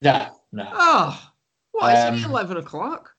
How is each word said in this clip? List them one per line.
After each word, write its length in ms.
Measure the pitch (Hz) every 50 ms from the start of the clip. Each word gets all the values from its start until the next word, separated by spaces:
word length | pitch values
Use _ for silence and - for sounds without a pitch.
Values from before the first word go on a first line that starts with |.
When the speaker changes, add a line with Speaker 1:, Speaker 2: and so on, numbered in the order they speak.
Speaker 1:
No, 260 | 139 143 127 - - - - _ _ -
no. 160 | - - - -
Speaker 2:
Oh, 600 | 427 415 349 339 311 214 165 147 - - - _ _ _ _ _ _ _ _ _
what, 220 | - 440 - - 117
it's 80 | -
only 220 | 120 - - - -
Speaker 1:
Um, 60 | -
Speaker 2:
eleven 260 | 269 233 202 180 185
o'clock? 540 | 165 143 - - 151 196 277 330 - - - _